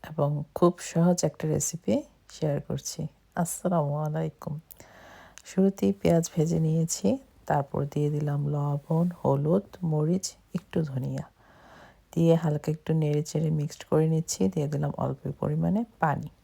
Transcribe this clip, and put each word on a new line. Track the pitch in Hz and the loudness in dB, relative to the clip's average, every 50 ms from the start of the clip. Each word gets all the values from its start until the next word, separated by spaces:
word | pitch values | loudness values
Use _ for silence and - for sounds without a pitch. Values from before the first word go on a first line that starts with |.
| - | -16
এবং | - 156 - 143 143 147 147 156 _ _ | -8 -4 -2 0 0 0 -4 -6 _ _
খুব | - 175 180 175 - | 4 4 4 4 0
সহজ | - - - 165 170 180 175 - - | -12 -2 2 4 4 4 4 4 0
একটা | 156 - - - 156 | -2 -2 -2 -2 -2
রেসিপি | 151 151 151 - - 165 _ - 214 285 - _ _ _ _ - | 0 0 -2 -4 -6 -6 _ 0 0 0 -2 _ _ _ _ -20
শেয়ার | - - 160 151 143 143 | -8 -4 -2 -2 -2 -2
করছি। | - - - 139 - - - - 151 151 _ _ _ _ _ | -4 -6 -8 -6 -6 -10 -10 -8 -10 -10 _ _ _ _ _
আসসালামু | - 170 - - - - 185 180 165 147 143 143 151 | -4 -4 -4 -4 -6 -4 -2 0 0 0 -2 -2 -4
আলাইকুম। | 151 156 151 160 160 156 - _ - 160 147 156 _ _ - _ - - - - - - - - - - - - _ | -4 -4 -4 -4 -4 -6 -8 _ -10 -10 -10 -10 _ _ -20 _ -20 -20 -20 -20 -20 -20 -20 -20 -20 -20 -20 -20 _
শুরুতেই | - - 190 190 196 196 - 196 196 | -6 0 2 2 2 2 2 0 0
পেঁয়াজ | 196 - - 170 170 165 160 - | 0 2 2 4 4 4 2 0
ভেজে | - 165 151 165 170 165 | 0 0 0 2 2 2
নিয়েছি, | 160 156 160 165 160 165 - - - 196 254 269 - _ _ - - | 2 2 2 2 0 0 -2 -2 0 0 0 0 -4 _ _ -20 -4
তারপর | - 151 143 143 - - 147 143 | -2 0 0 0 -2 -4 -4 -4
দিয়ে | 143 - 147 147 147 | -2 -2 -2 0 0
দিলাম | 151 147 147 143 143 147 143 143 | 0 0 -2 -2 -2 -2 -2 -2
লবণ, | 147 143 143 143 143 143 - - 165 160 175 180 175 | -2 0 0 0 -2 -4 -2 0 0 2 2 0 -2
হলুদ, | - - 135 139 139 143 151 170 202 202 - - - 180 | -2 0 0 2 2 2 2 2 2 0 -4 -10 -6 -2
মরিচ, | 165 156 151 151 156 180 190 - - - _ _ _ - | 0 0 2 2 2 0 0 -2 -8 -12 _ _ _ -8
একটু | 180 - _ - 175 | -8 -8 _ -4 -2
ধনিয়া। | 160 143 131 131 131 135 131 135 - - _ _ - _ - - - - - - - - _ _ _ _ | -2 -2 -4 -4 -4 -4 -6 -8 -8 -12 _ _ -20 _ -20 -20 -20 -20 -20 -20 -20 -20 _ _ _ _
দিয়ে | - 165 165 165 165 | 0 2 6 6 6
হালকা | 165 165 156 151 147 - 156 | 6 4 0 -2 0 -2 -4
একটু | 156 - _ - 160 | -4 -4 _ 0 0
নেড়ে | 160 156 147 147 147 | 2 2 2 0 0
চেড়ে | 156 - - 156 160 156 | -2 -2 -2 -2 0 0
মিক্সড | 156 151 147 156 - - - | 0 0 -2 -4 -6 -12 -6
করে | _ - 156 160 160 | _ 2 4 4 4
নিচ্ছি। | 160 160 160 - - - 190 196 | 2 0 0 -2 -2 0 0 0
দিয়ে | 185 165 147 151 | 0 -2 -2 -2
দিলাম | 147 147 147 143 - | -2 -2 -2 -2 -2
অল্প | - 131 131 135 135 - - 143 | -4 -4 -4 -4 -6 -6 -8 -6
পরিমাণে | - - 147 151 160 160 170 185 214 240 - _ _ | -4 -2 -2 0 0 0 2 0 0 -2 -4 _ _
পানি। | - 156 135 - 156 - - _ | 0 0 0 -2 -6 -10 -14 _